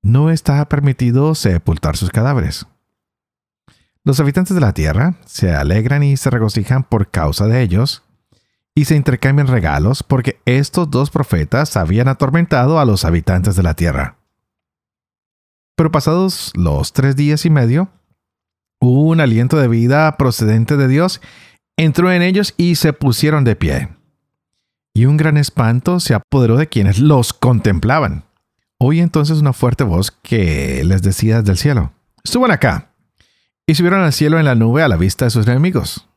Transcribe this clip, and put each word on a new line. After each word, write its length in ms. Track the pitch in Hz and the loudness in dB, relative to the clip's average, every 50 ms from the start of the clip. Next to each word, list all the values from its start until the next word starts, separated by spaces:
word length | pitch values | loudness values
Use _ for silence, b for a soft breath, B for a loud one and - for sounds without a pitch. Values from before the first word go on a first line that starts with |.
| - | 0
No 280 | 101 113 131 151 160 | 2 2 2 2 2
está 380 | 165 156 - - 143 143 147 - | 0 0 0 0 0 0 0 -2
permitido 640 | - 143 143 139 131 - 131 120 117 131 143 156 160 | -2 -2 0 0 0 0 -2 0 0 2 0 0 -2
sepultar 600 | - - 104 90 85 - - 85 78 - 78 73 | 0 0 0 0 0 0 -2 -4 -2 -4 -6 -4
sus 140 | - - 90 | -4 -6 -4
cadáveres. 560 | - 117 110 131 143 123 85 69 71 - - _ _ _ _ _ _ _ _ _ _ _ _ _ _ _ _ _ _ _ _ b b b b b b b _ | -2 -2 -2 0 0 -2 -2 -4 -6 -8 -14 _ _ _ _ _ _ _ _ _ _ _ _ _ _ _ _ _ _ _ _ b b b b b b b _
Los 160 | 147 135 131 | -2 0 0
habitantes 340 | 151 139 139 185 185 - 190 | 0 0 0 -2 -2 -2 0
de 60 | 180 | 0
la 140 | 147 104 85 | 0 0 0
tierra 400 | - 78 78 76 98 131 175 180 - _ | 0 -2 -2 0 0 0 -2 -2 -4 _
se 300 | _ - - - 90 82 | _ -6 -2 0 0 0
alegran 480 | 71 71 73 87 107 110 123 139 143 143 | 0 0 0 0 0 0 0 0 0 0
y 160 | 139 139 135 | 0 0 0
se 100 | - 135 | 0 -2
regocijan 560 | 123 120 110 110 - 117 98 - 131 123 - | 0 0 -2 -2 -2 -4 -2 -2 -2 -2 -2
por 260 | _ - 107 98 - | _ -2 -2 -2 -2
causa 360 | - 92 78 73 73 - 101 | -2 -2 -2 -2 -2 -2 0
de 160 | 110 117 127 127 | 0 0 0 0
ellos, 400 | 95 87 98 120 143 - - _ _ _ _ _ _ _ _ _ _ _ _ _ _ _ | 0 0 0 -2 -2 -4 -10 _ _ _ _ _ _ _ _ _ _ _ _ _ _ _
y 120 | 151 147 | -4 0
se 100 | - 156 | 2 0
intercambian 520 | 147 135 - 127 120 - 135 139 143 143 131 | 0 2 0 -2 0 0 0 2 2 2 2
regalos 540 | 127 117 85 78 73 71 76 104 135 - - | 0 0 0 0 0 0 0 0 0 -2 -2
porque 380 | _ 143 127 117 - - _ _ | _ -2 0 0 -4 -6 _ _
estos 460 | - 123 135 143 - - 185 175 147 | 0 0 0 0 -2 -2 -2 -2 0
dos 200 | 143 127 139 147 | -2 -2 -2 -2
profetas 680 | - - 135 - - 85 76 71 - 127 151 - - | -2 -4 -4 -2 -2 -2 -2 0 -2 -2 -2 -2 -2
habían 320 | 104 85 78 92 110 123 135 | -2 -2 0 0 0 0 0
atormentado 680 | 131 - - 135 135 170 175 - 156 131 123 135 160 160 | 0 0 -2 0 0 0 0 0 0 0 2 2 2 2
a 60 | 143 | 2
los 200 | 123 104 92 - | 2 0 0 0
habitantes 520 | 82 85 85 78 - 92 90 87 107 98 | 0 0 0 0 0 0 0 0 0 0
de 60 | 90 90 | 0 0
la 120 | 82 78 | 0 0
tierra. 420 | - 85 85 73 69 69 65 - _ _ _ _ _ _ _ _ _ _ _ _ _ _ _ _ _ _ _ _ _ _ _ _ _ _ _ _ _ _ _ _ | 0 -2 -2 -2 -4 -6 -8 -10 _ _ _ _ _ _ _ _ _ _ _ _ _ _ _ _ _ _ _ _ _ _ _ _ _ _ _ _ _ _ _ _
Pero 140 | - 160 160 | -2 -2 0
pasados 600 | 160 156 - 165 156 175 190 190 175 - - - - | 0 0 0 0 0 0 0 -2 -4 -6 -12 -10 -4
los 380 | - 87 - 147 - - - _ | -2 -2 0 0 -2 -4 -4 _
tres 240 | - 131 139 135 | -2 0 0 0
días 280 | 135 147 147 151 147 - | 0 0 0 0 0 0
y 60 | 170 | 0
medio, 400 | 156 147 123 113 123 156 185 190 _ _ _ _ _ _ _ _ _ _ _ _ _ _ _ _ _ _ | 2 2 2 2 0 0 -2 -4 _ _ _ _ _ _ _ _ _ _ _ _ _ _ _ _ _ _
un 400 | - 123 127 135 151 156 165 165 | 0 2 2 4 2 2 2 2
aliento 360 | 156 127 110 110 120 127 - | 2 2 2 0 0 0 0
de 120 | 156 139 120 | 0 2 2
vida 480 | 117 117 117 120 135 147 156 156 151 | 2 0 0 2 2 2 2 0 0
procedente 600 | - 143 131 113 - 113 107 107 113 113 - 151 | 0 -2 -2 -2 -2 -2 0 2 0 0 0 0
de 120 | 143 139 127 | 0 2 2
Dios 320 | 131 147 170 185 - - B B B B B B B B B _ _ | 2 0 0 -2 -4 -8 B B B B B B B B B _ _
entró 360 | - 160 156 143 - 175 180 180 | 0 0 0 2 2 2 2 2
en 100 | 175 175 | 2 0
ellos 320 | 180 190 202 208 - - | 0 0 0 -2 -4 -2
y 200 | - 175 175 170 | -2 0 0 0
se 160 | 151 - 160 143 | 2 0 -2 -2
pusieron 520 | - - 135 117 - - 151 151 151 135 | 0 -2 -2 0 0 0 0 2 2 2
de 120 | 120 110 | 0 0
pie. 400 | - - 78 69 65 - - - _ _ _ _ _ _ _ _ _ _ _ _ _ _ _ _ _ _ _ _ | 0 -2 -4 -4 -4 -6 -8 -14 _ _ _ _ _ _ _ _ _ _ _ _ _ _ _ _ _ _ _ _
Y 120 | 107 117 | 0 2
un 100 | 131 147 | 2 2
gran 200 | 151 151 160 151 | 2 0 0 0
espanto 640 | 151 143 - - - 180 - 117 123 - 175 180 180 | 0 0 -2 -2 -2 0 0 0 0 0 -2 -2 -2
se 140 | - - 123 | -2 -2 -2
apoderó 420 | 104 - _ - 139 123 110 113 | -2 -2 _ 0 2 2 4 2
de 120 | 131 156 156 | 2 0 -2
quienes 300 | - 117 98 98 95 98 | -2 0 0 0 2 2
los 340 | 135 151 147 131 120 - - | 4 4 4 4 2 -2 -4
contemplaban. 920 | _ - 131 123 110 - 113 98 85 - 107 131 160 143 87 - 76 - _ _ _ _ _ _ _ _ _ _ _ | _ 0 0 0 2 2 0 0 0 0 0 0 0 -2 -4 -6 -8 -12 _ _ _ _ _ _ _ _ _ _ _
Oí 220 | 123 131 156 165 | 0 0 2 2
entonces 380 | 175 165 - 160 147 147 160 151 | 0 0 0 0 0 0 0 0
una 140 | 147 143 127 | 0 0 0
fuerte 320 | - - 123 117 - 135 | 0 0 -2 0 0 -2
voz 260 | 107 85 87 98 - | 0 0 -2 -2 -4
que 720 | _ _ _ - 127 113 95 82 76 71 69 65 65 64 71 | _ _ _ -4 -2 0 0 0 0 -2 -4 -4 -4 -2 0
les 180 | 85 95 95 90 | 0 0 2 0
decía 360 | 98 95 - - 110 110 117 | 0 -2 0 0 0 0 0
desde 140 | 110 101 95 | 0 0 -2
el 60 | 87 | 0
cielo: 340 | - 147 143 117 78 67 - _ _ _ _ _ _ | 0 0 0 0 -2 -4 -8 _ _ _ _ _ _
"Suban 260 | - - 240 254 247 | -4 -2 0 2 2
acá". 400 | 180 - - 123 92 175 - _ _ _ _ _ _ _ _ _ _ _ _ _ _ _ _ | 2 2 0 0 0 -2 -6 _ _ _ _ _ _ _ _ _ _ _ _ _ _ _ _
Y 80 | - 160 | -2 0
subieron 260 | 143 175 175 185 196 185 | 2 2 2 2 2 2
al 100 | 156 135 | 0 0
cielo 260 | - 151 151 160 165 | 0 0 0 2 2
en 60 | 160 | 2
la 120 | 143 127 | 2 2
nube 260 | 113 113 113 120 147 165 | 2 2 2 2 2 2
a 60 | 139 | 2
la 80 | 98 | 2
vista 280 | 80 87 95 - - 135 | 0 0 -2 -2 -2 -2
de 60 | 120 | 0
sus 160 | 107 117 107 | 0 0 0
enemigos. 600 | 113 123 131 151 185 175 127 - - - - _ _ _ | 2 2 2 0 0 0 -2 -4 -4 -10 -14 _ _ _